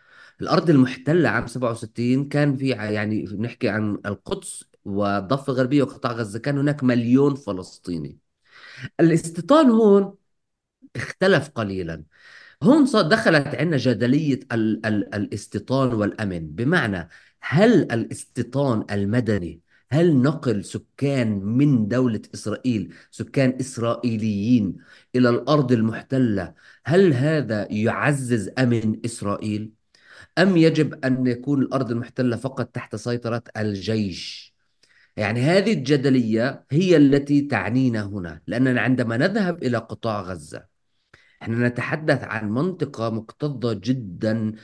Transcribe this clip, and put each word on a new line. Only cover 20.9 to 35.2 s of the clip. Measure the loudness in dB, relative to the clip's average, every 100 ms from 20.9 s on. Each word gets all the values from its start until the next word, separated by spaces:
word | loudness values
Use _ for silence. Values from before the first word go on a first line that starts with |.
| -6 -2 0 0 -2
من | -2 2 4 4 2
دولة | 0 0 -2 -8
إسرائيل، | -12 -8 -6 -2 -2 -4 -12 _
سكان | -12 -6 0 0 0
إسرائيليين | -6 -4 -4 -2 -2 -2 -2 0 2 2 2 -6 -14 -20 _ 2
إلى | 2
الأرض | 2 2 2 2
المحتلة، | 2 0 -4 -4 0 0 0 -6 -12 -20 -12 0
هل | 4 4
هذا | 4 2 0 -2 -4 -4
يعزز | -2 0 0 0 0 0 -2 -2 0
أمن | 2 2 0 -2 -6
إسرائيل؟ | -6 -6 -4 -4 -6 -8 _ _ _ _ -20 -6 2
أم | 4 6
يجب | 4 4 0 -2 -2
أن | 0 0
يكون | -2 -2 -2
الأرض | 0 -2 -2
المحتلة | -4 -6 -4 -2 -2
فقط | -6 -6 -8
تحت | -8 -10 -8
سيطرة | -4 -4 -4 -6 -6 -6
الجيش؟ | -4 -4 -2 -2 -2 -6 -12 -16 -20 _ _ _ _ _ _
يعني | -6